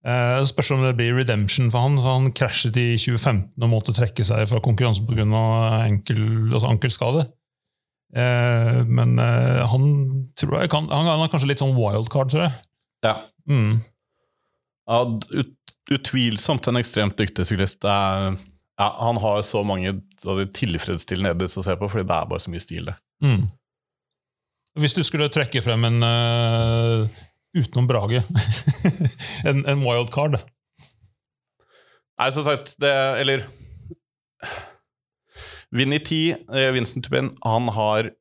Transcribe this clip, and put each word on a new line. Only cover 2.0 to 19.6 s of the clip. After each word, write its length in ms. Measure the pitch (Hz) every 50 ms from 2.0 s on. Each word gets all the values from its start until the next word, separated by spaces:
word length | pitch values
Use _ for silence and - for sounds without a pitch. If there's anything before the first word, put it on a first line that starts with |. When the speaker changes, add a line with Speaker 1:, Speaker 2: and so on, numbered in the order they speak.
| 123 131 131
Speaker 1:
han 180 | 127 131 131
krasjet 460 | 123 - 135 123 - - - 120 110
i 160 | 123 120 117 117
tjue 240 | 110 - 127 120 113
femten 460 | - 135 117 98 90 - _ - 117
og 60 | 117
måtte 240 | 113 107 - - 107
trekke 280 | - 123 101 - - 110
seg 220 | 95 113 110 110
fra 160 | 104 123 110
konkurranse 420 | - 127 113 98 127 117 107 95 113
på 140 | 110 117
grunn 180 | 113 107 107 110
av 460 | 113 113 113 113 113 113 113 113 110
enkel, 400 | 113 107 104 98 - - 110 107 107 110 113 113 110
altså 260 | 113 123 120 127 131
ankelskade. 540 | 117 98 - 120 - - 123 120 131 160 147 120 _ _ _ _ _ _ _ _ _ _ _ _ _ _ _ _ -
Eh, 680 | 120 123 123 123 120 120 123 117 117 117 113 120 123 120
men, 340 | 113 120 120 117 120 120
eh, 480 | 120 120 120 117 120 123 123 127 127 123
han 220 | 117 117 131 135 147 147 143 135 131 131 135 131 127 _
tror 260 | - 147 143 139 135
jeg 100 | - 165
kan, 160 | 160 151 160
han, 200 | 147 143 147 160
han 180 | 170 156 156 160
er 60 | 160
kanskje 180 | - 151 131 139
litt 140 | 143 - 143
sånn 120 | 135 131
wildcard, 560 | 123 113 101 101 110 113 117 - 139 135 127
tror 140 | 135 156 175
jeg. 100 | 165 127 - _ _ _ _ _ _ _ _ -
Speaker 2:
Ja. 120 | 110 107 - - - _ _ _
Speaker 1:
Mm. 360 | 147 143 127 107 104 110 113 110 - _ _ _ _ _ _ _ _ _ _ _ _ _ _ _ _ _ _ _
Speaker 2:
Ja, 140 | - 113 120 123
ut-, 680 | 120 113 107 - - - 143 131 - - _ _ - _ _ _ -
utvilsomt 760 | 143 135 - - - 131 123 117 110 107 - - 151 123 -
en 120 | 123 120 123
ekstremt 400 | 117 - - 107 104 98 - -
dyktig 280 | 107 92 - - 87
syklist. 340 | - 110 92 98 98 - _ -
Det 80 | 101
er, 460 | 101 101 98 95 95 95 95 95 95 92 - - _ _ _ _ _
ja, 120 | - 101 104 -
han 240 | - 117 117 120 110
har 240 | 107 107 104 104 107
så 220 | - - 107